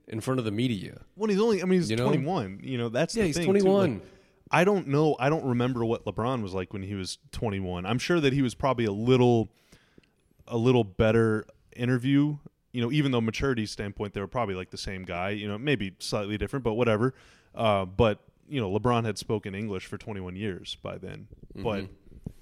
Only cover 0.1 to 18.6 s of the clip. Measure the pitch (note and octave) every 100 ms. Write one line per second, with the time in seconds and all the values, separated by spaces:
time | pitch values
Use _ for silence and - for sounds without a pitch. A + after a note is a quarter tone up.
0.1 | A2+ B2+ C3 A2 G#2 B2+ G#2 F#2 - -
1.1 | - G#3+ F#3+ A#3 G3 F#3 F#3 B2+ A2+ B2+
2.1 | D3+ C#3 F#3 G2 G2 B2+ B2+ A#2 A#2 E3+
3.1 | A#3 F#3 C#3+ E3+ G3+ F#3+ G3 F3+ G2+ -
4.1 | - _ _ - D3 F3+ G3+ C#3 C#3+ D#3
5.1 | C3+ C3+ D#3+ C3 A#2+ B2 B2 A2+ A#2 -
6.1 | F#2+ A#2 C3 G2+ F#2 F#2 G#2 F#2+ G2+ F2+
7.1 | - _ - A2 G2 F#2 F2+ F#2 B2+ -
8.1 | F3 C#3 C#3 B2+ - C#3 B2 A2 G2+ A#2
9.1 | B2+ B2 A#2 A2 _ _ - _ _ _
10.1 | _ _ _ - A#2 A#2+ B2 G#2 - A2
11.1 | A2+ A2+ G#2+ - - _ - B2 B2+ B2+
12.1 | C#3 D3 D3 - _ _ B2 A#2 D3+ C#3
13.1 | B2 A2+ G#2+ C#3 A#2+ G#2+ - G#2 - G#2
14.1 | G#2 F#2+ B2+ G#2+ F#2 F#2 F#2+ - F#2+ F#2
15.1 | F2 F#2+ G#2+ G#2 G#2 C#3+ B2+ G2 - -
16.1 | A2+ G2+ G#2 G2+ C#3 A#2+ A2 A#2 G#2+ B2+
17.1 | - - _ _ - A2+ G2+ F#2 F#2+ A2+
18.1 | G#2+ _ _ - C#3+